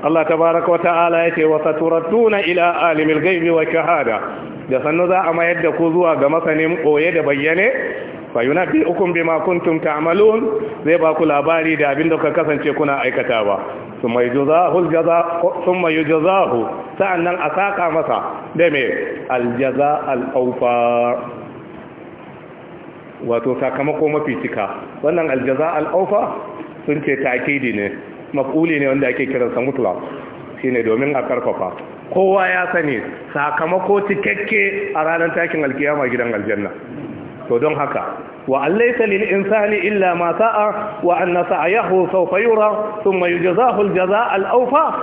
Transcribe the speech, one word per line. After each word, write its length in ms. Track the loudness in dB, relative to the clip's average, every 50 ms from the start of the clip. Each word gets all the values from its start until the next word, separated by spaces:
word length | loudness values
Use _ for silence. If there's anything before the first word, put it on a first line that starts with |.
| 0
Allah 180 | 2 2 2 2 2
tabaraka 400 | 2 2 4 4 2 2 2 2
wa 80 | 0 2
ta'ala 460 | 2 2 2 4 2 2 2 2 2
ya 80 | 2 2
ce, 100 | 2 2
"Wa 140 | 2 2 2 2
saturadduna 800 | 0 0 0 0 2 2 0 0 2 2 4 4 4 4 2 0
ila 400 | 0 2 2 2 2 2 2 2 2 2
alimil 240 | 2 2 2 2 2
ghaibi 300 | 2 2 0 2 2 2
wa 140 | 2 2 2
shahada." 540 | 2 0 0 2 2 2 2 2 0 0 -2 -4 -6 -10 -10 -12 -12 -12 -12 -6 -2
Da 80 | -2 0
sannu 260 | 0 0 0 0 2 2
za 180 | 2 2 2
a 60 | 0
mayar 280 | 0 0 0 0 0 0
da 120 | 0 0
ku 180 | 0 2 0 2
zuwa 240 | 2 4 4 2 2
ga 120 | 2 2 2
masanin 480 | 2 2 0 0 0 2 2 0 0 0 2
ɓoye 260 | 2 2 4 2 2 2
da 80 | 0
bayyane, 500 | 0 0 0 0 2 0 2 2 2 2 2 0 -4 -6 -6 -8 -10 -12 -12 -14 -14 -4
fa 100 | -2 0 0
yunabbi'ukum 680 | 2 2 2 0 2 2 2 2 2 2 0 0 0
bima 280 | 0 0 0 0 0 0
kuntum 400 | 0 0 -2 0 0 0 0 0
ta'malun, 840 | 0 -2 -2 0 0 0 4 6 6 6 6 4 0 0 -2 -2 -4 -4 -8 -4 2
zai 120 | 2 4 4
ba 160 | 4 2 2
ku 100 | 2 2
labari 500 | 2 2 2 2 2 2 2 2 0 2
da 140 | 2 2 2
abin 180 | 2 2 2 2
da 80 | 2
kuka 140 | 2 2 0
kasance 400 | 2 2 2 2 0 0 0 -2 0
kuna 240 | 0 0 0 0 0
aikatawa. 560 | 0 0 0 0 0 0 0 2 2 2 0 -2 -2 -8 -10 -12 -12 -12 -10 -6
Thumma 220 | -4 -2 2 2
yujzahu 560 | 2 2 2 0 2 4 4 4 4 4 2 2
al-jaza-, 840 | 2 2 2 2 2 4 2 2 2 0 -2 0 0 0 0 0 0
thumma 260 | 0 0 2 2 0
yujzahu, 800 | 2 0 2 2 2 2 4 4 4 4 2 2 2 -2 -2 -2 -6 -8 -10 -12 -2 -2
sa'annan 360 | 0 0 0 0 0 -2 -2 -2
a 80 | -4 -2 0
saka 340 | 0 0 0 0 -2 -2 0
masa 280 | 0 0 0 0 -2 -2 -2 -4 -8 -10 -12 -10 0
da 160 | 2 2 2
me? 140 | 4 2 0 0 -2 -4 -4 -6 -8 -10 -6 -4
Al-jaza 800 | -2 0 0 -2 0 0 0 0 2 2 2 2 0 0 -2
al-awfa. 1120 | -2 -2 -2 -4 -2 -2 0 0 0 -2 0 0 0 2 2 2 2 2 2 2 0 0 -2 -6 -10 -12 -14 -14 -14 -16 -16 -16 -16 -18 -18 -18 -18 -18 -18 -18 -18 -18 -18 -18 -18 -18 -18 -18 -20 -20 -20 -18 -18 -18 -18 -18 -18 -20 -18 -20 -20 -16 -10 -4
Wato 300 | -2 -2 0 0 0 -2 0
sakamako 480 | -2 -2 -2 -2 -2 -2 0 0 0 0
mafi 280 | 0 0 -2 -2 -4 -4
cika. 260 | -4 -6 -4 -4 -4 -4 -6 -10 -12 -14 -12 -2
Wannan 280 | -2 0 0 0 0 0
al-jaza 420 | -2 -2 0 0 0 0 0 -2 -2
al-awfa 480 | -2 -4 0 0 0 0 2 0 0 0 -2 -6 -8 -10 -12 -14 -14 -14 -14 -16 -10 -4
sun 160 | -4 -4 -2
ce 140 | 0 -2 -2
ta'kidi 560 | 0 0 -2 -2 -2 -2 -2 -2 -2 -2 -2
ne, 180 | -2 -2 -2 -4 -4 -8 -14 -16 -16 -18 -14 -8
maf'uli 460 | -4 -4 -4 0 0 0 2 2 2 0
ne 80 | 2 0
wanda 200 | 2 2 0 0
ake 180 | 0 -2 -2
kiransa 340 | -2 0 0 0 0 0 -2
mutlaq. 360 | -2 -2 -2 0 0 0 -2 -2 -8 -12 -12 -12 -14 -14 -16 -16 -16 -16 -14 -4
Shine 200 | -2 0 0 0 2
domin 320 | 2 2 2 0 0 0
a 60 | -2
karfafa. 500 | -2 -2 -2 -2 0 -2 -2 -2 -4 -6 -6 -10 -14 -16 -16 -18 -12 -2 0
Kowa 320 | 2 4 4 4 4 2 2
ya 200 | 0 0 -2 0
sani 280 | 0 0 0 0 -2 -2 -4 -8 -10 -12 -14 -8 -4
sakamako 640 | -2 -2 -2 0 -2 -2 0 0 -2 2 2 2 2 2
cikakke 840 | 0 -2 -2 0 -2 -2 -2 -2 -2 0 0 0 0 -2 -4 -6 -4 -2
a 80 | -2 0
ranar 300 | 0 0 0 0 0 0
takin 300 | -2 -2 -2 -2 -2 -2
alkiyama 420 | -2 -2 0 0 0 0 0 0 0
gidan 240 | 0 0 -2 -2
aljanna. 380 | -2 -2 -2 -2 -2 -2 -2 -6 -8 -10 -14 -12 -12 -12 -12 -12 -12 -12 -12 -14 -14 -14 -4 0
To 100 | 0 2
don 160 | 2 0 0
haka, 300 | 0 -2 -2 -2 -4 -6 -6 -10 -10 -14 -16 -18 -12 -4
"Wa 180 | -2 0 0 2
an 120 | 0 2 4
laysa 280 | 2 2 4 2 0 2
lil 140 | 2 0 0
insani 520 | 0 0 0 0 2 2 2 2 2 0 0
illa 320 | 0 0 0 2 2 2 2
ma 180 | 0 0 -2 0 2
sa'a 600 | 2 2 2 2 0 0 -2 -4 -6 -8 -8 -2
wa 140 | 0 0 2 2
anna 260 | 2 0 0 0 0 0
sa'yahu 600 | 0 0 0 2 2 0 0 2 2 2 2 2
sawfa 260 | 2 0 0 2 2 2
yura 600 | 2 4 4 4 4 2 2 0 -4 -6 -6 -2
thumma 240 | 0 0 0 2 0 0
yujzahu 520 | 0 0 0 2 2 4 4 4 4 2
al-jazaa 480 | 0 2 2 0 2 2 2 2 2 0 0
al-awfa." 480 | -2 0 2 2 2 4 4 2 2 2 2 -2 -4